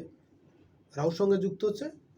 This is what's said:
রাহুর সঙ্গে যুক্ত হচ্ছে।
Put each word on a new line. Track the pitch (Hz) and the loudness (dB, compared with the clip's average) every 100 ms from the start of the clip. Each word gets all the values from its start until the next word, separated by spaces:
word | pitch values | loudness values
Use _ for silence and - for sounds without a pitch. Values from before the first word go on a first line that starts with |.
| 165 - _ _ _ _ _ _ _ 139 | -2 -16 _ _ _ _ _ _ _ -2
রাহুর | 160 | 0
সঙ্গে | 165 196 190 | 2 2 2
যুক্ত | 190 - 214 | 0 -2 -2
হচ্ছে। | 208 302 - - | -2 -6 -10 -20